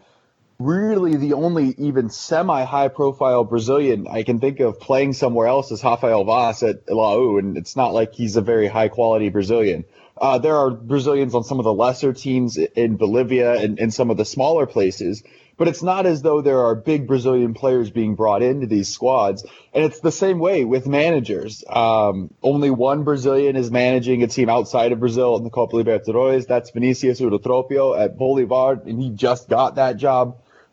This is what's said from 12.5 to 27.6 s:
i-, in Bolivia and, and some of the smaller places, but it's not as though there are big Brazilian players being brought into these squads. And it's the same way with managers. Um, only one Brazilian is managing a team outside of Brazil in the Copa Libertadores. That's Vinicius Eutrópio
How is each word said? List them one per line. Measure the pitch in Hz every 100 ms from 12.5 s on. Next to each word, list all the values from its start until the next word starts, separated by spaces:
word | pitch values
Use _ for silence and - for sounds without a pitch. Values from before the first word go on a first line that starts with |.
| 78
i-, | 80 117
in | 117 101
Bolivia | 104 120 123 127 120 117
and, | 107 101
and | 113
some | 113 120
of | 107
the | 104
smaller | - 139 165 131
places, | 113 95 - 92 110 - - _ -
but | 175
it's | 139
not | 175 190 185
as | 151
though | 156 147
there | 139 131
are | 117 110
big | 156 151 123
Brazilian | 131 127 127 117
players | 113 131 127 107
being | 113 110 104
brought | 110 104
into | 123 139 117
these | 104 95
squads. | - 123 127 101 95 - - _
And | 143
it's | 156 -
the | 165
same | - 190 175
way | 180 180
with | 117 127 135
managers. | 143 165 156 107 87 107 104 -
Um, | 120 113 110 104 95 90 -
only | 131 143 143
one | 120 131 151
Brazilian | 147 139 135 135 143 131
is | 120
managing | 123 123 127 120 123
a | 117
team | - 113
outside | 120 104 123 120
of | 113
Brazil | 120 117 123 120
in |
the | 117
Copa | 123 113 117
Libertadores. | 113 107 110 117 131 131 120
That's | 123 120
Vinicius | 117 127 127 131 123
Eutrópio | 123 101 123 127